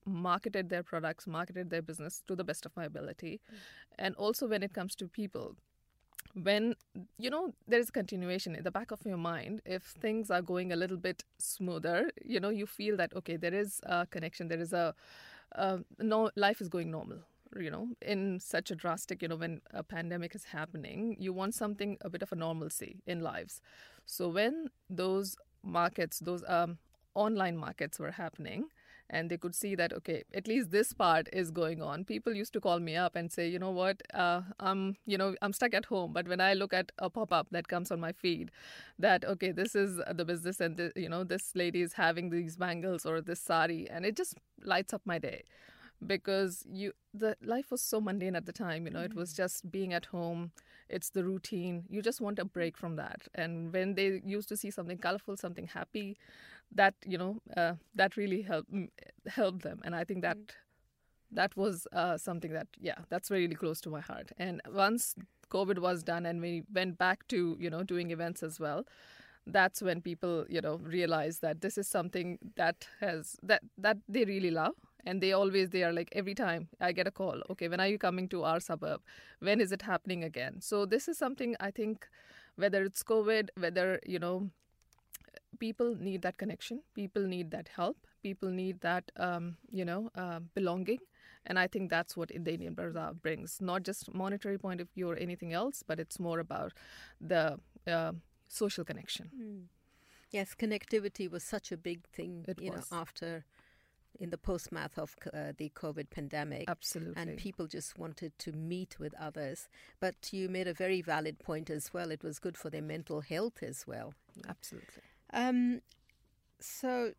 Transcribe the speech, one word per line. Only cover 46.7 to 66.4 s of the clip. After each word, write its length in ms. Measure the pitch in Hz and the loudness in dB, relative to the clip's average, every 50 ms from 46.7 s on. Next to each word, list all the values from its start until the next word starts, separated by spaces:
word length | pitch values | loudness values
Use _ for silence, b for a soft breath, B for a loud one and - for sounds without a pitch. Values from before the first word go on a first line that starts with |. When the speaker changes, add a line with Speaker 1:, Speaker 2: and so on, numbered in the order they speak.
Speaker 1:
you, 220 | - 190 202 202 - - _ _ - | -8 -6 -4 -6 -6 -8 _ _ -4
the 240 | 208 220 220 214 - - | 0 0 2 0 0 -2
life 300 | 220 233 254 277 - 254 | 0 0 0 0 0 -2
was 100 | 247 - | -2 0
so 180 | - - 214 | 0 2 2
mundane 360 | 214 208 190 202 180 190 185 | 2 2 0 0 0 0 0
at 100 | 170 - | 0 -2
the 60 | - 175 | -4 -6
time, 340 | - 220 175 160 160 170 | -4 -4 -2 -2 -2 -2
you 60 | 165 - | -4 -4
know, 80 | 170 170 | -4 -4
it 120 | 202 220 | -4 -4
was 180 | 175 170 170 - | -4 -4 -4 0
Speaker 2:
Mm. 40 | - | 0
Speaker 1:
just 300 | 185 180 - - - 180 | 0 0 0 -4 -6 -6
being 240 | - 196 196 185 175 | -4 -2 0 0 0
at 140 | 175 - | 0 -2
home, 460 | - - 175 170 170 170 170 170 170 B B B B B B B B | -2 -4 -2 -2 0 -2 -2 -4 -6 B B B B B B B B
it's 220 | - - - - | -6 -4 -4 -2
the 140 | - 196 180 | 0 0 0
routine, 600 | 180 190 190 - - - 185 175 180 175 170 170 190 | 2 0 -2 -4 -4 -4 -2 -2 -2 -2 -4 -6 -4
you 140 | - 208 208 | -4 0 0
just 180 | 226 254 - | 0 0 0
want 180 | 233 202 208 202 | -2 -2 -2 -2
a 60 | 180 | -4
break 320 | 190 - 180 170 165 160 | -4 -2 0 0 0 0
from 180 | - - 175 165 | -2 -4 -4 -4
that. 300 | 156 - - - - - - - | -4 -4 -6 -8 -10 -12 -10 -4
And 380 | - 165 165 170 165 165 165 170 | -4 -2 -2 -2 -4 -4 0 0
when 220 | 185 185 196 202 | 2 2 2 2
they 260 | 185 196 196 190 185 - | 4 4 4 4 2 0
used 240 | 190 196 208 208 - | -2 -2 -2 -2 -2
to 60 | 214 | -4
see 140 | 214 - 196 | -4 -4 -4
something 280 | 208 - 175 170 180 175 | -4 -4 -4 -6 -6 -2
colorful, 380 | - 175 185 202 - - 196 | 0 0 0 0 -2 -6 -6
something 300 | 196 - 175 175 185 180 | -6 -6 -6 -6 -8 -10
happy, 500 | 165 - 180 180 - - 214 208 196 202 B B B B B B B B B B B | -8 -8 -8 -8 -6 -6 -6 -4 -6 -8 B B B B B B B B B B B
that, 240 | - 196 196 196 196 - - | 4 6 8 8 6 4 -2
you 140 | 196 185 180 | -4 -2 0
know, 240 | 180 185 208 226 - - - | 0 -2 -2 -4 -8 -4 2
uh, 180 | 180 170 165 175 165 - _ _ | 2 4 4 2 0 -8 _ _
that 200 | 202 190 190 - | 4 4 4 4
really 260 | - 202 196 185 190 208 | 2 0 2 2 0 0
helped, 280 | 190 175 156 - - - | 0 0 -2 -2 -2 -2
mm, 160 | 202 180 - - - - - - - _ | -4 -4 -4 -6 -14 -20 -20 -20 -14 _
helped 360 | - - - 220 190 185 185 - | -6 0 2 2 2 2 0 -4
them. 180 | - - - - | -6 -6 -6 -4
And 120 | - 175 | -4 -2
I 80 | 170 175 | -2 -2
think 180 | - 202 185 175 | -2 -2 0 0
that 140 | 170 175 | 0 0
Speaker 2:
Mm. 140 | 208 214 214 - - - _ _ _ _ _ _ _ _ _ _ _ _ _ 220 | -2 -4 -12 -18 -20 -20 _ _ _ _ _ _ _ _ _ _ _ _ _ 0
Speaker 1:
that 240 | - 180 190 - | 2 2 2 2
was, 320 | - 196 220 190 170 - - - | 2 0 2 0 -2 -6 -4 0
uh, 240 | 180 170 180 170 | 2 2 2 2
something 360 | 147 - - 175 170 160 160 156 | 0 -2 -4 -4 -4 -4 -4 -4
that, 160 | 156 156 - - - | -4 -6 -6 -10 -6
yeah, 200 | - 175 - - 165 - | -4 -4 -4 -4 -6 -4
that's 200 | - 180 - - | -4 -4 -2 0
really 260 | 202 190 175 170 165 | 2 4 4 2 2
close 240 | 151 - 165 160 - | 0 -2 -2 -2 -2
to 100 | - 170 | -4 -6
my 100 | 156 147 | -6 -6
heart. 300 | 165 - - - - - - - | -8 -8 -10 -10 -10 -12 -8 -6
And 220 | - 185 175 - - - | -4 -4 -4 -6 -8 -4
once 460 | - 196 196 202 226 240 - - - - 185 - _ _ - _ | 2 4 6 6 6 4 2 -2 -4 -6 -10 -14 _ _ -8 _
covid 300 | - 185 196 190 202 180 | 2 2 4 4 4 4
was 240 | 175 180 180 170 160 | 4 4 2 2 0
done 220 | - 170 170 175 | 0 0 0 0
and 140 | 170 170 170 | 0 0 0